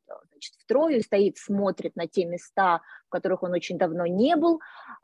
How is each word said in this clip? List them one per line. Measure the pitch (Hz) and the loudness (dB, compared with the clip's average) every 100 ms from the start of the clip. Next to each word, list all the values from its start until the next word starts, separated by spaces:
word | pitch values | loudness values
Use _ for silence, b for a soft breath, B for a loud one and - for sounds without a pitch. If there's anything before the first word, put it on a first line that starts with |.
| - | -6
а, | - _ | -20 _
значит, | _ - - | _ -20 -14
в | - | 0
Трою, | 240 320 254 | 2 2 2
стоит, | - 202 202 - | 2 2 2 0
смотрит | - 196 196 180 165 - | -4 -2 -2 -2 -8 -8
на | 170 | -4
те | 196 170 | -2 -4
места, | 175 - - 190 165 B B _ | -6 -6 0 2 2 B B _
в | |
которых | 185 185 185 | -4 -2 -2
он | 180 | -2
очень | 180 - 185 | -4 -4 -2
давно | 180 165 175 | -2 -2 -2
не | 185 269 330 | 2 2 4
был, | 339 320 B B B B | 2 0 B B B B